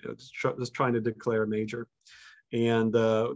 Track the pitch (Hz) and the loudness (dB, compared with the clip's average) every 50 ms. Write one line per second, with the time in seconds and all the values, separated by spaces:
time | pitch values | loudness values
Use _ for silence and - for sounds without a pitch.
0 | - - - 113 - - - - - 131 - - 123 120 - - 139 123 120 117 | -12 -12 -12 -12 -16 -18 -12 -4 -2 -2 -2 -2 -6 -8 -4 -2 0 0 0 0
1 | 110 117 110 - - 123 113 110 110 107 107 107 110 107 113 120 117 - _ _ | 0 -2 -4 -4 -4 -2 0 0 0 0 -2 -2 -4 -4 -6 -10 -10 -12 _ _
2 | _ - - - - - - _ _ _ - 117 117 117 117 113 113 113 107 117 | _ -20 -20 -20 -20 -20 -20 _ _ _ -2 0 2 2 4 2 2 4 4 4
3 | 113 113 110 110 113 120 - | 4 4 4 2 2 0 -4